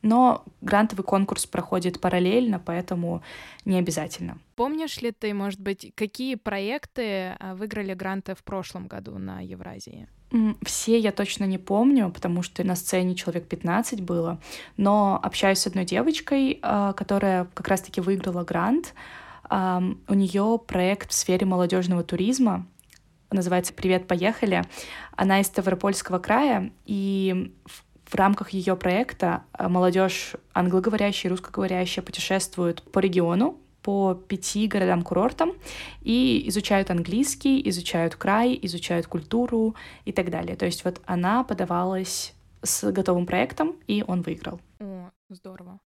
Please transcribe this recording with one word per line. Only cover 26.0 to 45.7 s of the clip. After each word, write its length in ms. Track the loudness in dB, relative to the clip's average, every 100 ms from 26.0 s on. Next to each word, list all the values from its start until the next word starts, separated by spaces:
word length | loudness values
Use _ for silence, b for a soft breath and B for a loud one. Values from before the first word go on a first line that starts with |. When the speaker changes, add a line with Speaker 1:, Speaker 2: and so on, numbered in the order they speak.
| -2 -2
Speaker 1:
края, 520 | 2 2 4 2 -2 -8 -6
и 680 | -2 0 0 2 0 -4 -10 -20
в, 180 | -20 _ _ -8
в 40 | 2
рамках 340 | 4 4 -2
её 260 | -2 0 0
проекта, 680 | 2 2 0 -2 -2 -2 -6
а, 160 | -4 0
молодёжь 640 | 4 4 4 2 0 -8 -12 _
англоговорящая 760 | 0 2 4 2 2 0 0 -2
и 60 | -4
русскоговорящая 680 | -6 -4 -2 0 -2 -4
путешествует 800 | -8 -8 -2 0 -2 -2 -2 -2 -2
по 80 | 2
региону, 580 | 2 4 2 4 2 0 -18 _
по 320 | -2 2 2 0
пяти 520 | -4 -6 -4 0 0
городам-курортам 840 | 2 2 2 2 2 0 2 0 0 B B B B
и 420 | 0 2 4 2 0
изучают 400 | -2 2 2 2
английский, 720 | -2 0 0 0 0 2 2 2
изучают 460 | -2 -2 0 0 0
край, 420 | 0 4 2 0
изучают 440 | -4 -6 -2 -2 -2
культуру 680 | -6 -2 0 2 2 0 -2 B B
и 80 | -4
так 180 | -2 -2
далее. 280 | -4 -6 -4
То 80 | -2
есть 180 | -2
вот 160 | -4 -6 -4
она 380 | -2 2 2 0
подавалась 880 | -2 -2 0 0 -2 -4 -6 -8 -12 _ -10
с 280 | -4 -2 0
готовым 340 | 0 2 2 2
проектом, 500 | 0 -2 0 -2 -4 -2
и 160 | -2 0
он 180 | -2
выиграл. 360 | -4 -6 -8 -12 _ _
Speaker 2:
О, 280 | -14 -14 -16 _ _
здорово. 500 | -20 -18 -20 -20